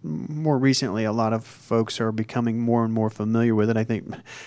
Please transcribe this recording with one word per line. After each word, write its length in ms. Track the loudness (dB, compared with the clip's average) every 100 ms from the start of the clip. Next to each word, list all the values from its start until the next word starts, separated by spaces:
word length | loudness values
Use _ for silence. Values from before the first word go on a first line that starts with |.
more 540 | -8 -8 -8 -4 0 2
recently, 480 | 4 2 0 -2
a 80 | 0
lot 220 | 0 0
of 100 | 0
folks 560 | -6 -14 0 0 0 -2
are 120 | -2
becoming 480 | -2 -4 -2 -2 0
more 220 | 2 2
and 120 | 2
more 160 | 0 -2
familiar 440 | -2 0 2 2
with 140 | 4 2
it. 80 | 2
I 80 |
think 300 | 0 -4 -6 -14 -14 -20